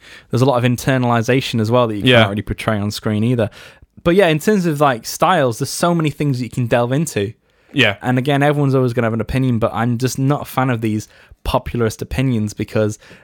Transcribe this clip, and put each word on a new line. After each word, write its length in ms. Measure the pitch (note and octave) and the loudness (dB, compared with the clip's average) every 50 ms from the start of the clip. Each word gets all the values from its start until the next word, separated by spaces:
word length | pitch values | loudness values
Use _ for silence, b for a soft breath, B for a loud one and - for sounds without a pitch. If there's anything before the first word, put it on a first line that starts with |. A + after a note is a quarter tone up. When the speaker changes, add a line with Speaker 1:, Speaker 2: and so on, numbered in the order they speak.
| B B B B B B | B B B B B B
Speaker 1:
there's 120 | - A#2 C3 | 0 2 2
a 20 | |
lot 180 | C#3 B2+ A#2+ A#2+ | 2 2 2 2
of 60 | B2 | 0
internalization 880 | B2 - - D3 C3+ C3 B2 A#2+ A#2+ A#2 A2 - B2 C#3 - - - A2+ | 0 0 0 -2 0 0 0 0 0 0 2 2 0 0 0 -2 -2 -2
as 100 | G#2+ G#2+ | 0 2
well 160 | A#2 B2 B2 A2+ | 2 2 2 0
that 80 | G#2+ | -2
you 60 | G#2 G2 | -2 2
Speaker 2:
Yeah. 140 | B2+ B2+ A#2 | 4 6 6
Speaker 1:
can't 120 | A2 F#2+ | 6 4
really 120 | G2+ G#2+ - | 2 -4 -4
portray 360 | - G#2 - - A#2 A2 G2+ | -6 -8 -6 -4 -4 -2 -2
on 120 | G2+ G#2 | -2 -4
screen 340 | G#2 - - A2+ G#2+ G#2+ A2 | -6 -6 -4 -2 -2 0 0
either. 240 | A#2+ B2+ A#2 G#2+ - B B B B B B B _ _ - - | 0 0 0 -2 -4 B B B B B B B _ _ -4 0
But 100 | F3 E3+ | 2 4
yeah, 120 | G3 G3 E3 | 4 4 4
in 100 | D#3 D3+ | 2 0
terms 280 | - G#3+ G#3+ G3 F3 | 0 0 0 2 2
of, 140 | F3 D3 C#3+ | 0 0 2
like, 260 | D3+ C#3 B2+ A2+ - | 2 2 2 0 -6
styles, 520 | - - - E3 E3 F#3 E3 C3+ B2 A2 - | -10 -4 -2 0 2 2 2 2 0 0 -2
there's 120 | C3+ - | -6 -6
so 240 | - - F3 F3 F3 | -4 -2 0 0 2
many 160 | E3 D#3 D3 | 2 0 -2
things 280 | - - D3+ C#3+ C3+ A#2+ | -2 -2 -2 -2 -2 -2
that 60 | B2+ | -4
you 60 | A2 | -6
can 160 | - C3 B2 | -4 -4 -2
delve 260 | A2+ C3 A#2+ A#2+ A#2+ C3 | 0 2 2 2 2 0
into. 400 | D3 E3 - - G#2+ G2+ G#2 - _ _ _ _ _ _ _ - | -2 -2 -2 -2 -4 -4 -4 -6 _ _ _ _ _ _ _ 0
Speaker 2:
Yeah. 240 | C#3+ A#2+ G#2 G2 - - | 2 2 2 2 -2 -2
Speaker 1:
And 160 | B2 B2+ B2+ | -2 0 0
again, 240 | B2 D3 C#3+ C#3 C#3+ | 0 0 0 2 2
everyone's 320 | D3 D3 D3 C#3+ C3+ C3 | 2 2 2 2 2 2
always 180 | C3+ B2+ B2 A#2 | 2 0 0 0
gonna 140 | B2 A#2 | 0 -2
have 80 | A2 A2+ | -2 -2
an 60 | A2+ | -2
opinion, 380 | G#2 - - B2+ C3 C3 A#2+ A2 | -4 -4 -2 -2 0 0 0 0
but 120 | A#2 G#2+ - | 0 -2 -2
I'm 260 | G2+ A#2 B2 A#2+ A2+ | -2 -2 -2 -2 -2
just 200 | C3 B2 - - | -2 -4 -2 -2
not 240 | C3+ C3+ D3 B2 G2 | 0 0 0 -2 -4
a 20 | |
fan 240 | - - C3 C3 C3+ | -6 -4 -2 0 0
of 100 | B2 A2 | -2 -2
these 280 | A#2 A2 G#2+ G#2+ - b b b b b b b - | -2 -2 -2 -4 -6 b b b b b b b -8
popularist 580 | - - B2 - - - A#2+ A#2 G#2+ - - - | -2 -2 -2 -2 -2 -4 -2 -2 -2 -2 -4 -10
opinions, 500 | - - - C3 C3+ B2 A2 G#2+ G#2 - | -8 -4 -2 -2 0 0 0 -2 -4 -6
because 460 | - A2 - - A2+ G#2+ G#2 G#2+ B B B B B | -8 -10 -4 -2 0 0 0 -2 B B B B B